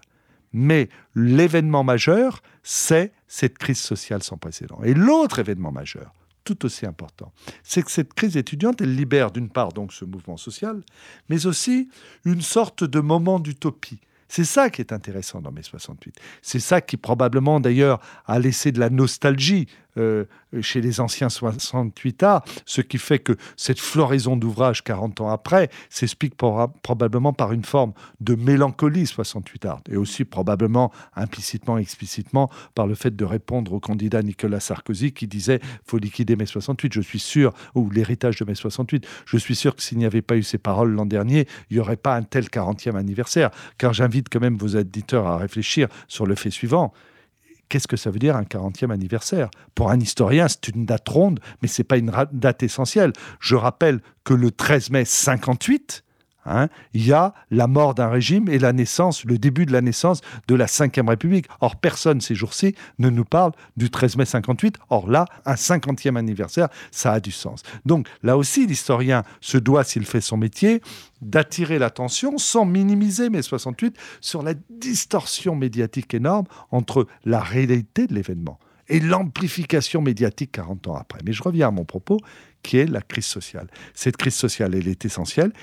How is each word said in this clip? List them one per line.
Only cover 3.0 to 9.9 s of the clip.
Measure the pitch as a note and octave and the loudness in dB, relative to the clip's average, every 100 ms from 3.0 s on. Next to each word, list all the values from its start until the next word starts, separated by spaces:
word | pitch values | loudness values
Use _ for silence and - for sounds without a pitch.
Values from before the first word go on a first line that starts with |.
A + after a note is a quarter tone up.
| G3+ _ _ | 2 _ _
cette | - B2+ - | -4 -4 -2
crise | - B2+ | -4 -4
sociale | - G#2 - G#2 | -4 -8 -6 -8
sans | - E2+ | -8 -12
précédent. | E2 D#2+ - - A2 | -14 -14 -16 -4 2
Et | |
l'autre | C#3 G#3+ D#4+ D4+ - | 4 6 6 2 0
événement | G#2 F#2 E2 | -4 -4 -6
majeur, | C2+ C#2+ - C#2 _ _ _ - | -8 -12 -14 -18 _ _ _ -8
tout | G#3+ | -6
aussi | B2 - G#2+ | -6 -6 -10
important, | D#2+ D#2+ - - - - - | -12 -16 -18 -20 -20 -20 -18
c'est | - - | -6 -2
que | D#3+ | -2
cette | - C#3+ | -2 -4
crise | - A3 D#3+ | -2 -2 0
étudiante, | B2 C#3+ G#3+ B3 | -4 -2 -2 0
elle | D#3 C3 | 0 0
libère | C#3 C#3+ A#2 | 2 2 2
d'une | A#2+ A#2 | -2 -4
part | - G#2 | -2 -2
donc | F#2+ G2+ | -4 -10